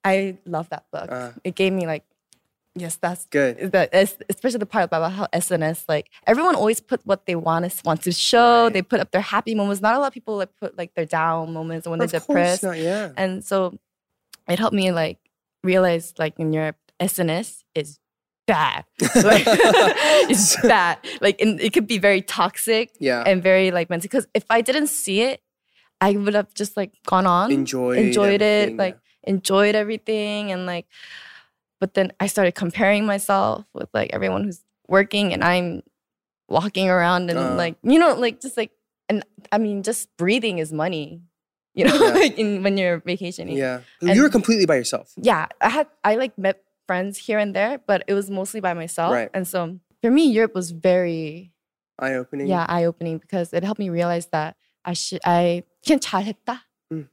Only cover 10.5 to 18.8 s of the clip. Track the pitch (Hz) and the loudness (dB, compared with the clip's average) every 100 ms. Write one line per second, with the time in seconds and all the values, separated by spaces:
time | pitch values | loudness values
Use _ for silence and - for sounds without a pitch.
10.5 | _ 202 - 170 - 160 165 160 165 160 | _ -12 -8 -10 -6 -4 0 0 -2 -6
11.5 | 165 160 165 165 165 165 165 - 180 175 | -8 -8 -8 -8 -4 -2 -4 0 2 2
12.5 | 185 196 165 160 202 196 135 190 190 - | 0 -4 -4 -4 -4 -6 -4 -4 -4 -4
13.5 | 196 185 - _ _ _ _ _ - - | -2 -2 -6 _ _ _ _ _ -20 -6
14.5 | 180 220 208 185 170 160 - _ _ _ | -2 0 0 0 0 -4 -6 _ _ _
15.5 | _ 185 185 185 170 165 - 156 - 160 | _ 0 2 4 0 -4 -6 -6 -4 -2
16.5 | 156 156 147 _ _ 185 - 170 165 226 | -2 -4 -8 _ _ -4 -2 -2 -2 -6
17.5 | - _ 160 151 147 _ _ _ _ - | -14 _ -8 -8 -12 _ _ _ _ -2
18.5 | 175 147 - | 0 0 -2